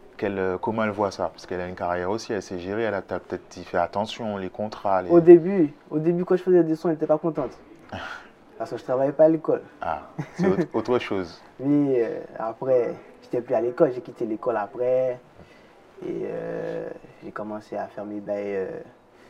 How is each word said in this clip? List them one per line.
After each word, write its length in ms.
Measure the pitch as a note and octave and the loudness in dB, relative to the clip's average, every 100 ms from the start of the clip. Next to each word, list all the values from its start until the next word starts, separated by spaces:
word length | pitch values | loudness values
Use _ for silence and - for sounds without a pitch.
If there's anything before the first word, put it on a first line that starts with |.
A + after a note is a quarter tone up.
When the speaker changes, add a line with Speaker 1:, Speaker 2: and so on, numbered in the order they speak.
| - - | -20 -6
Speaker 1:
quelle, 220 | G#2 G2 | -4 -2
euh, 200 | F#2 F2+ | -2 -2
comment 240 | A#2 A2 | -2 -2
elle 60 | A2 | -2
voit 200 | G#2 G2 | 0 -2
ça ? 180 | - E2+ | -2 -6
Parce 180 | - - | -6 -8
qu'elle 140 | F2+ | -8
a 80 | F2+ | -6
une 60 | |
carrière 360 | F#2 F2+ F2+ F2+ | -6 -4 -2 -2
aussi, 220 | A2+ - | -4 -4
elle 100 | G#2 | -6
sait 160 | - F#2 | -6 -8
gérer, 240 | F2+ G#2 | -6 -4
elle 120 | A2+ | -2
a, 80 | G2 | -4
t'as 160 | - F2+ | -6 -8
peut-être 300 | - F#2 - | -6 -10 -10
dit, 140 | - | -18
fait 140 | F2 F#2 | -4 -2
attention, 580 | E2+ G2 A2 - A2 G2+ | 0 -2 -4 -6 -6 -6
les 140 | F#2 | -8
contrats, 520 | - G#2+ - G2+ F#2 | -8 -8 -4 0 0
les 80 | F#2 | 4
Speaker 2:
Au 100 | E3+ | 6
début, 520 | E3 E3+ E3+ G3 D3 - - | 12 10 10 2 0 -2 -8
au 80 | D#3 | -2
début, 260 | E3 F3 | 0 0
quand 120 | F3+ F3+ | 2 0
je 60 | |
faisais 220 | F#3+ F3+ | 6 4
des 100 | D#3+ | 4
sons, 140 | D#3 F3 | 0 -2
elle 80 | D3+ | -2
était 100 | D3+ | 0
pas 120 | D#3 | 0
contente. 380 | E3+ D3+ B2 - - - - | 0 -2 -6 -10 -20 -20 -14
Speaker 1:
<laughs> 680 | F#2+ - - - - - - | -12 -12 -14 -18 -20 -20 -12
Speaker 2:
Parce 120 | - | -8
que 80 | A#2+ | -8
je 40 | |
travaillais 280 | - B2+ C#3 | -2 0 2
pas 120 | C#3+ | 6
à 40 | D#3+ | 6
l'école. 340 | D#3+ D#3 A#2+ - - | 6 2 -2 -4 -8
Speaker 1:
Ah, 180 | E2+ D2 - - - | -6 -4 -6 -12 -10
c'est 140 | - F#3 | 0 2
autre, 180 | F3+ D3+ | 2 0
Speaker 2:
<laughs> 40 | |
Speaker 1:
autre 260 | A#2 A2+ B2 | -2 0 0
chose. 420 | - G2 E2+ - - - | 0 -4 -4 -10 -20 -6
Speaker 2:
Mais, 420 | C3+ D3 C#3+ B2+ | 2 2 4 2
euh, 180 | A2 - - - | 0 -4 -10 -8
après, 560 | A2+ - C3 B2+ A2+ A2+ - - | -8 -4 2 2 2 -4 -14 -20
j'étais 200 | - B2+ | -6 -6
plus 120 | A2+ | 0
à 60 | A2 | 0
l'école, 320 | A#2+ B2 D3+ | 0 2 2
j'ai 80 | B2 | 2
quitté 240 | B2 - | -10 -8
l'école 320 | A2+ A2 B2+ A2 | -6 -2 -2 -2
après. 640 | G2+ A#2 B2 B2+ B2+ B2 - - - - - - - - | -4 -2 0 2 0 -4 -12 -20 -20 -20 -20 -20 -20 -14
Et, 200 | - - | -10 -8
euh, 640 | - E3+ E3+ E3+ E3+ - - - - - | -6 -8 -8 -8 -8 -8 -10 -14 -18 -18
j'ai 100 | - | -14
commencé 440 | - G#2+ G#2+ - G2+ | -12 -10 -10 -10 -8
à 100 | G2 | -8
faire 200 | - G#2 | -10 -10
mes 140 | G#2 | -10
bails, 360 | G2+ G#2 G2+ G2 | -6 -4 -4 -4
euh, 100 | F#2 E2 - - _ - | -4 -8 -14 -20 _ -20